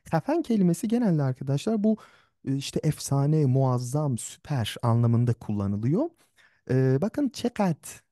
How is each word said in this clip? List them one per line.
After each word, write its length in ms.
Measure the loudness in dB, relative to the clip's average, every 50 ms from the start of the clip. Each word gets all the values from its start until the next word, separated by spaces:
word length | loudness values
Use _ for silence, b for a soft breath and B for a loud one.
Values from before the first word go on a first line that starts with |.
| B
Xafen 360 | -4 -2 -2 0 0 0 0
kelimesi 460 | 0 0 2 2 4 2 2 0 -2 -2
genelde 340 | 0 0 2 2 2 2
arkadaşlar 600 | 0 0 -2 -4 -4 -2 -2 -2 -2 -2 -2 0 2
bu, 120 | 2 0 B B B B B B B B _ -6
e, 120 | -4 -4
işte 240 | -4 -4 -6 -6 -2
efsane, 640 | -2 -2 -2 -2 -2 -2 0 2 2 2 4 4 4
muazzam, 720 | 4 4 4 2 2 2 0 -2 -4 -4 -2 -2 -2 -2 -4
süper 580 | -6 -10 -16 -16 -10 -6 -4 -4 -4 -4 -4 -2
anlamında 500 | 0 2 4 4 4 4 4 4 2 2 0
kullanılıyor. 760 | -2 -4 -4 -4 -2 -2 -2 -2 -2 0 0 0 0 0 -2 -6 b b b b b b b b b b -2
Ee, 280 | 0 2 2 2 2 2
bakın 260 | 0 -2 -2 -2 -2 -2
çekat, 720 | -2 -4 -6 -4 -2 0 0 0 -2 -4 -8 -16 -20 -20 _ _